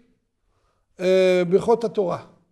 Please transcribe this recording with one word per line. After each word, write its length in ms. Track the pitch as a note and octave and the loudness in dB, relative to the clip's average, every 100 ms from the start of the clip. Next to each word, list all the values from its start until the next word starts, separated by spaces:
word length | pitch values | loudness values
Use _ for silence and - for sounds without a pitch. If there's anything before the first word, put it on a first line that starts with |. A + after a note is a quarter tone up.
| _ _ _ _ _ _ _ _ _ - | _ _ _ _ _ _ _ _ _ -6
אה, 420 | F#3 F#3 F#3 F3+ F3 | 0 2 2 2 2
ברכות 340 | F#3 G#3+ A3+ | 0 2 0
התורה. 400 | A3+ G#3+ F3 D3 - _ _ | -2 -4 -6 -8 -12 _ _